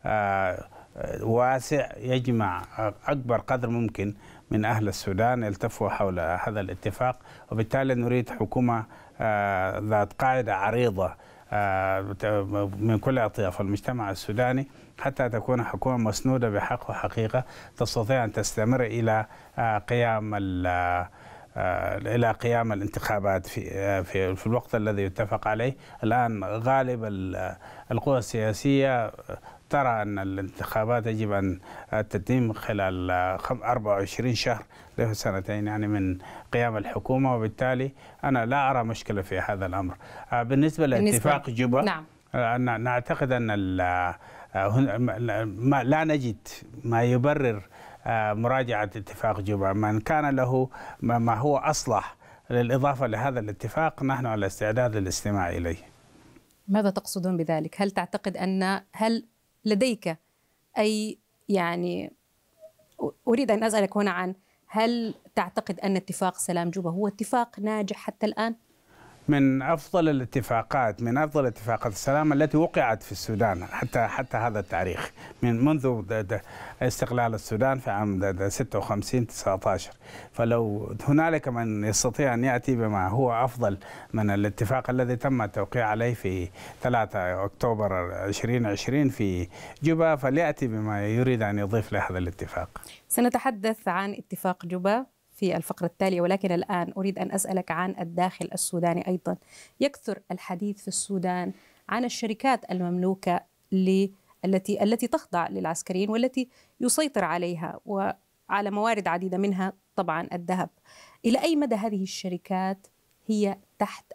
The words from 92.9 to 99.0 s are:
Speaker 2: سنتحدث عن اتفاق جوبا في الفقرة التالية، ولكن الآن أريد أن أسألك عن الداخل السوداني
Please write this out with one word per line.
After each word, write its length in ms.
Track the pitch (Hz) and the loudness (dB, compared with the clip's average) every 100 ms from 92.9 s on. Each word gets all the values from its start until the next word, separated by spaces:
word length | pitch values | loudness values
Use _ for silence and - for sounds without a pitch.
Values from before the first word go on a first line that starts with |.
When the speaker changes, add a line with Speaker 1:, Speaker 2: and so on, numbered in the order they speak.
| - _ | -20 _
Speaker 2:
سنتحدث 800 | - 240 240 269 220 214 220 - | 2 2 2 -2 -2 -4 -2 -2
عن 240 | 175 196 | -2 -4
اتفاق 540 | 196 - 180 190 180 170 | -8 -10 -4 -2 -2 -6
جوبا 400 | 180 185 220 262 _ _ - | -2 0 0 -2 _ _ -2
في 200 | 190 170 | 0 0
الفقرة 300 | - - 175 | -4 -4 -4
التالية، 340 | _ 190 180 | _ 0 2
ولكن 320 | 175 190 196 | 2 2 2
الآن 400 | 170 - 185 170 - | 0 0 -2 -2 -2
أريد 220 | 190 190 | -4 -2
أن 140 | 185 | -4
أسألك 380 | 196 - 190 180 | -4 -2 -4 -2
عن 240 | 160 185 190 | -2 -2 -2
الداخل 480 | 175 170 185 - 170 | -4 0 0 0 -8
السوداني 540 | - - 175 170 170 | -4 -2 2 2 2